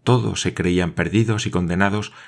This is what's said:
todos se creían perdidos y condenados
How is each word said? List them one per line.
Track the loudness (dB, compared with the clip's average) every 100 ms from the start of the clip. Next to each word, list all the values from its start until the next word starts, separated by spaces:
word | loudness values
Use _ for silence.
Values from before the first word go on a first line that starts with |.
| 2
todos | 2 2 -2
se | -4
creían | -2 0 2 0
perdidos | -2 0 2 2 0 -2
y |
condenados | -2 0 0 0 0 -6 -12